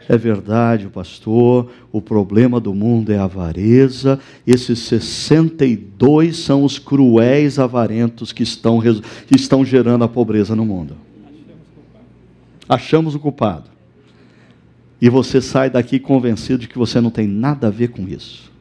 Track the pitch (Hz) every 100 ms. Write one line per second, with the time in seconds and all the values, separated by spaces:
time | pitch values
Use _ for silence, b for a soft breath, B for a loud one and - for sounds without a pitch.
0 | - 117 117 104 92 110 117 113 98 98
1 | 90 - - 113 120 123 120 B B 110
2 | - 107 95 101 123 120 107 98 113 117
3 | 107 104 95 92 85 80 104 123 135 127
4 | 135 135 B B - 123 123 117 - 117
5 | - - - 156 160 160 135 107 95 -
6 | 127 151 170 165 - 139 139 - - 139
7 | 131 113 120 139 147 135 127 123 110 110
8 | 117 117 113 - 117 - 117 113 113 110
9 | 104 B B 135 - 135 131 127 117 120
10 | 117 120 113 107 101 110 110 95 73 73
11 | - - - - - - - - - -
12 | - _ _ _ _ - - 123 - 156
13 | 160 147 147 - 110 80 - _ _ _
14 | _ b b b b b _ _ _ -
15 | 120 131 123 139 123 135 135 127 120 135
16 | 131 135 123 107 - 131 117 127 113 123
17 | 117 117 107 101 131 143 117 104 120 120
18 | 175 78 - - - _